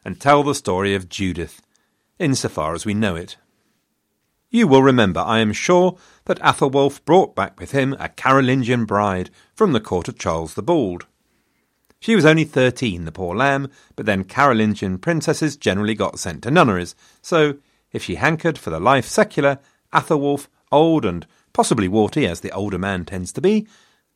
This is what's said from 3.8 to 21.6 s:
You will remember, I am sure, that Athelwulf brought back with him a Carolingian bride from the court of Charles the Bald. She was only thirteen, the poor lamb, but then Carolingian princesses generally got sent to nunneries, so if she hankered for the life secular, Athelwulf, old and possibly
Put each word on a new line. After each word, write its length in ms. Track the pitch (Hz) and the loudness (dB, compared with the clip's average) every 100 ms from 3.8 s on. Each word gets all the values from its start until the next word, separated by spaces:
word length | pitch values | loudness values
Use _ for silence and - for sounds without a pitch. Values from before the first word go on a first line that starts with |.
| _ _ _ _ _ _ _ | _ _ _ _ _ _ _
You 160 | 226 202 | 2 6
will 160 | 135 | 6
remember, 380 | 135 123 101 87 | 6 4 2 0
I 200 | 85 113 | -2 0
am 120 | 107 | 0
sure, 460 | 104 - 180 180 - _ _ | -2 2 2 2 -2 _ _
that 160 | - 180 | -8 -2
Athelwulf 640 | 151 - 143 139 139 - | -2 0 2 2 2 0
brought 320 | - 180 160 - | 2 2 2 -2
back 240 | 98 - | -6 -8
with 140 | 90 | -6
him 240 | 139 135 135 | -2 -2 -4
a 80 | 80 | -10
Carolingian 800 | - 131 135 127 135 120 123 110 | -2 2 4 4 2 0 -2 0
bride 440 | 101 104 92 90 _ _ | 0 0 -2 -6 _ _
from 200 | - 214 | -2 0
the 80 | 117 | 0
court 260 | - 90 85 | -2 -4 -4
of 100 | - | -6
Charles 360 | 95 82 82 | -4 -4 -6
the 100 | - | -6
Bald. 420 | 107 170 104 87 - _ _ _ _ _ _ _ _ _ | -2 0 0 -6 -14 _ _ _ _ _ _ _ _ _
She 140 | - 226 | 0 4
was 100 | 151 | 6
only 200 | 160 156 | 4 2
thirteen, 580 | 135 127 123 120 87 | 2 0 0 -4 -4
the 80 | 80 | -8
poor 240 | 78 90 95 | -8 -6 -2
lamb, 340 | 139 139 135 _ _ - | 0 -2 -4 _ _ -8
but 80 | 107 | -4
then 180 | 98 | -2
Carolingian 760 | 95 - 143 113 107 101 98 92 | -2 0 2 4 2 0 -4 -4
princesses 580 | - 160 - 143 156 - | -4 -2 -2 -2 -4 -4
generally 380 | 104 95 104 104 | -2 -2 -2 -2
got 220 | 98 - | -4 -6
sent 260 | 92 76 | -10 -10
to 60 | 117 | 0
nunneries, 460 | 165 139 92 87 - _ _ | 2 2 2 -4 -12 _ _
so 360 | - 170 147 143 _ _ _ | -4 0 0 -2 _ _ _
if 100 | 117 | -12
she 140 | - 82 | -8 -2
hankered 420 | 131 160 170 147 | -2 0 -2 -4
for 120 | - | -6
the 100 | 80 | -2
life 260 | 104 135 - | 2 0 0
secular, 540 | - 214 - 139 139 _ _ _ | -2 -2 0 0 0 _ _ _
Athelwulf, 560 | 160 - 151 143 139 - _ _ | -2 0 0 0 -4 -6 _ _
old 320 | 143 165 160 | 2 4 2
and 240 | 110 87 - _ _ | -2 -4 -10 _ _
possibly 380 | - | -2